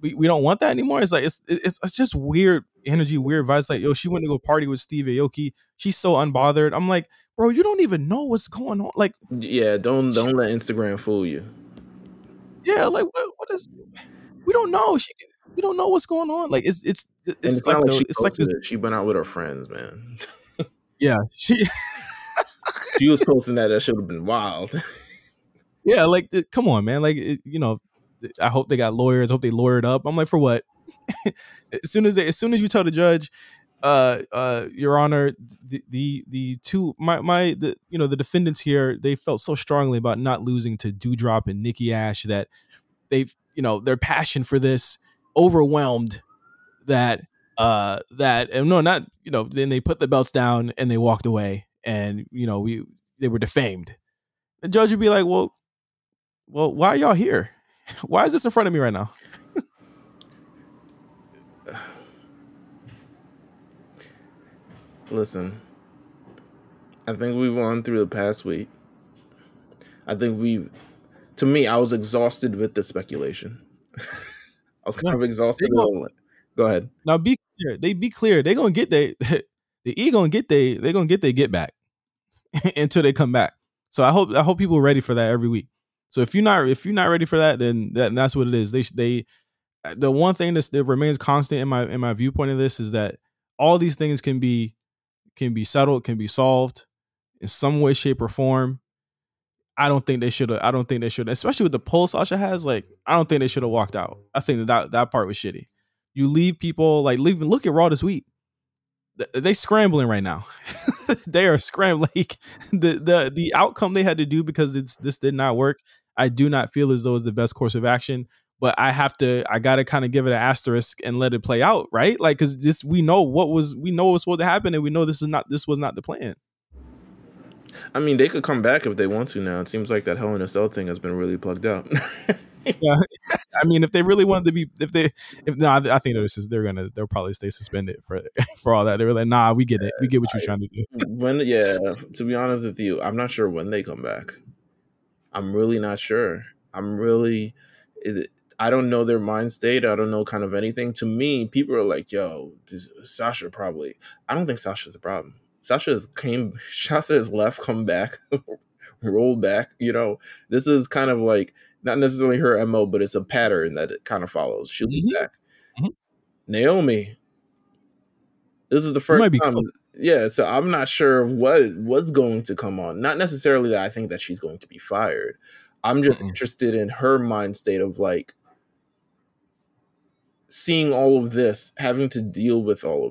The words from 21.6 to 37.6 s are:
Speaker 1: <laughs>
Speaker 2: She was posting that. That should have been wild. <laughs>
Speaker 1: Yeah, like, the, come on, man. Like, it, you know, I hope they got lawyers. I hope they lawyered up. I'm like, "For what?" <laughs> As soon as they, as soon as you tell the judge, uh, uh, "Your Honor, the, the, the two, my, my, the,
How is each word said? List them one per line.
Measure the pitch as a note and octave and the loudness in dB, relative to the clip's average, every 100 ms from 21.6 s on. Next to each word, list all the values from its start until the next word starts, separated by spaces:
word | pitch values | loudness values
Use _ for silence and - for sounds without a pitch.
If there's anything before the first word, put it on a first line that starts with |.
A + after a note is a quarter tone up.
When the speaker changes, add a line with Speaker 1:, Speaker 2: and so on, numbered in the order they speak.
| F3+ | 2
Speaker 1:
<laughs> | - A5+ G5+ F#5+ A5 A5 - - - - - - - | -2 -8 -10 -10 -10 -8 -4 -4 -6 -8 -8 -4 2
Speaker 2:
She | C#3+ | 4
was | D3 | 4
posting | - C#3 B2 A#2+ | 6 4 2 0
that. | A2 | 2
That | G#2+ | 2
should | - A2 | 2 -2
have | F#2+ | -2
been | F2 F2 | -6 -2
wild. | A2+ G#2 E2 F#2+ | -2 -2 -6 -8
<laughs> | E3 - - - - _ _ _ _ _ _ | -8 -10 -16 -20 -20 _ _ _ _ _ _
Speaker 1:
Yeah, | - A3+ D#3+ | 2 4 6
like, | F3+ F3+ | 4 2
the, | F#3+ | -2
come | E3+ - B3+ | -2 2 4
on, | B2 G#2 | 4 2
man. | C3+ | 0
Like, | D3+ D3+ | 0 0
it, | E2+ D3 | -2 -6
you | - D#3 | -6 -4
know, | B2+ A2 _ _ _ _ A#2+ - | -2 -2 _ _ _ _ -14 -2
I | A2+ | 0
hope | B2 C3 | 0 0
they | C3 | 0
got | A2+ | 0
lawyers. | A2+ B2+ B2+ A#2+ | 2 2 4 2
I | |
hope | B2+ | 0
they | B2 | 0
lawyered | A#2 B2 B2 | 2 2 2
up. | A#2+ C3 C#3+ | 2 0 0
I'm | E3 | -2
like, | D#3 | 0
"For | E3+ | 2
what?" | C#3 A#2 - _ - - - - G#3+ | 2 2 -4 _ -20 -20 -12 -6 -6
<laughs> | - - - - | -6 -16 -20 -12
As | B2 - | -10 -4
soon | G#3+ G#3+ | 2 2
as | G3 | 4
they, | E3 | 0
as | E3 | 0
soon | A#3 | 0
as | A#3 | 0
you | G#3 | 2
tell | A3 F3 | 2 0
the | |
judge, | D#3 F3 E3 D3+ _ - - _ _ | 2 4 4 0 _ -20 -20 _ _
uh, | C#3 C#3+ B2+ A#2+ - | 2 4 4 2 -4
uh, | - B2+ A#2+ - | -4 -2 -2 -6
"Your | - C#3+ D3 | -4 2 4
Honor, | D3 D3 C#3 - A#2 - B2+ | 4 2 0 -2 -14 -20 -14
the, | C3 - | -14 -10
the, | B2+ C#3+ C#3+ - | -6 -4 -6 -8
the | C3 B2+ B2+ | -8 -6 -8
two, | - F#3+ F3+ - | -4 -2 -2 -4
my, | D#3+ E3+ | -2 0
my, | E3+ F3 F3+ | 2 2 2
the, | - | 0